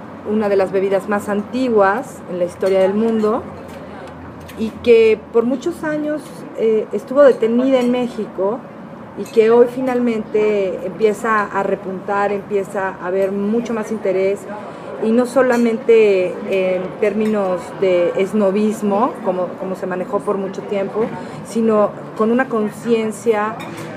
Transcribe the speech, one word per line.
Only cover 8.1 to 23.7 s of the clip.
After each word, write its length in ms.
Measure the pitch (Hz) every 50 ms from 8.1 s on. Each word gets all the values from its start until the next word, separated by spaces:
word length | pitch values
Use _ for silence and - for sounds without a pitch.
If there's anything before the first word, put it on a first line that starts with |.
| - 220 202 - - - 185 196 226 277 - - - - - - - - - - - -
y 60 | 202
que 260 | - - 226 214 226
hoy 160 | 233 240 240 240
finalmente 1160 | - 262 262 254 247 247 240 240 226 214 214 - - 214 214 214 214 202 196 185 170 - -
empieza 560 | 190 175 - 220 214 202 - - 226 220 214 202
a 200 | 202 - 196 196
repuntar, 680 | 196 196 185 - 180 190 185 - 208 202 202 202 202 202
empieza 640 | 196 - - 208 196 190 190 - 202 190 190 185 -
a 80 | 170
haber 240 | 180 185 196 196 190
mucho 440 | 196 202 202 202 220 240 233 233 233
más 180 | 220 208 - 220
interés, 480 | 208 - 196 180 190 190 196 202 202 - - 208 208 208 - - - - - - - -
y 80 | 220
no 160 | 226 247 247
solamente 1080 | 240 - 269 262 254 240 240 240 233 220 220 - - 226 226 220 208 196 185 180 175 175 196 202 196
en 340 | 196 190 185 185 185 180 185 185 - -
términos 600 | 214 208 196 214 214 214 214 208 196 185 180 175 - - - 156
de 320 | 196 185 180 175 175 170 -
esnovismo, 960 | - 190 190 202 214 202 190 190 214 214 214 202 - 208 202 196 202 240 302 - - -
como, 260 | 196 180 180 180 175 - -
como 160 | 190 190 185
se 120 | - 196
manejó 340 | 180 180 180 180 - 208 202
por 180 | 170 202 202 196
mucho 240 | 196 185 185 202 185
tiempo, 420 | - 208 196 196 196 - 208 226 262 - - - - - - -
sino 440 | - - 233 226 226 220 208 208 196 - - - - -
con 140 | - 214 220
una 180 | 233 247 262 262
conciencia 1080 | 240 220 214 208 - - - 233 233 220 220 220 214 - - 233 220 208 208 220 214 - - -